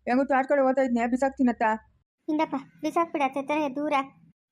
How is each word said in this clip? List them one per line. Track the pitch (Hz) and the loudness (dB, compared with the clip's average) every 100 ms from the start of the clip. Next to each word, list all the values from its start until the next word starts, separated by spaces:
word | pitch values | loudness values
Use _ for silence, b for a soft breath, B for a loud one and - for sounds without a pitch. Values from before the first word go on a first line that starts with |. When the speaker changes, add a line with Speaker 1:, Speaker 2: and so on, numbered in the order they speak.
| - | -2
Speaker 1:
ಹೆಂಗೂ | 247 277 | 0 2
ತೋಟ | 262 269 | 2 2
ಕಡೆ | 285 | 2
ಹೋಗ್ತಾ | 262 269 262 | 4 2 0
ಇದ್ನೆ, | 240 233 | 0 0
ಬಿಸಾಕ್ತೀನತ್ತ. | 254 269 269 247 233 226 220 - _ _ _ - | 0 0 2 0 2 0 -2 -6 _ _ _ -4
Speaker 2:
ಇಂದಪ್ಪ, | 311 - 277 - _ | -2 -2 -4 -10 _
ಬಿಸಾಕ್ಬಿಡ, | 302 339 339 330 269 285 | -4 -2 -2 -2 -2 -4
ಎತ್ತನ | 277 302 294 269 | -4 -2 -2 -4
ದೂರ. | 302 277 269 - - _ _ | -2 -2 -4 -12 -20 _ _